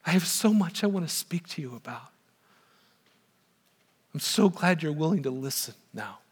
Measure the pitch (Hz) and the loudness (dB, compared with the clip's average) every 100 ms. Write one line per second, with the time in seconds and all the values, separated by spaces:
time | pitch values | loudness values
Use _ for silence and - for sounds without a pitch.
0 | - 185 180 - 220 214 175 - 208 196 | 2 2 2 2 4 4 2 0 -2 0
1 | 165 - - 175 - - 135 120 - 113 | -4 -6 -4 -8 -6 -10 -10 -12 -14 -14
2 | - _ _ _ _ _ _ _ _ _ | -16 _ _ _ _ _ _ _ _ _
3 | _ _ _ _ _ _ _ _ _ _ | _ _ _ _ _ _ _ _ _ _
4 | _ 147 - - 202 165 175 170 160 151 | _ -8 -2 4 4 4 2 2 0 0
5 | 160 156 135 131 135 - - - _ 110 | 0 2 0 -4 -4 -4 -6 -10 _ -14
6 | 104 - _ | -12 -14 _